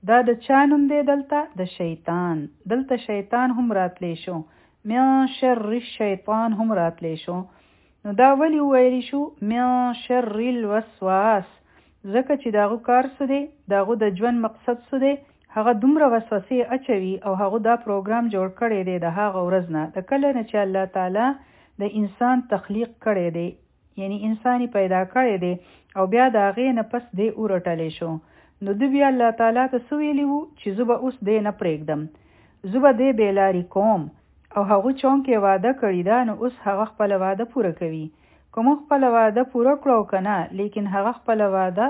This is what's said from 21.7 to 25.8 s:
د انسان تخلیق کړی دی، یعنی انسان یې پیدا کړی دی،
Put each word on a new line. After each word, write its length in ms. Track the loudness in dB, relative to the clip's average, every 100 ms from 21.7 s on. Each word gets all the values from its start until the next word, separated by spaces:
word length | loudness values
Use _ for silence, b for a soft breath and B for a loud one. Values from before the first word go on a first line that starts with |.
| -8
د 120 | -6 -4
انسان 380 | -4 -2 0 0 0
تخلیق 360 | -4 -4 -6 -6 -6
کړی 240 | -2 -2 -2 -4
دی، 140 | -8 -10 _ _ _ -12
یعنی 200 | -8 -6 -4
انسان 300 | -2 0 0
یې 80 | 0 0
پیدا 240 | 0 0 0
کړی 220 | 0 0 0
دی، 100 | -2 -4 b b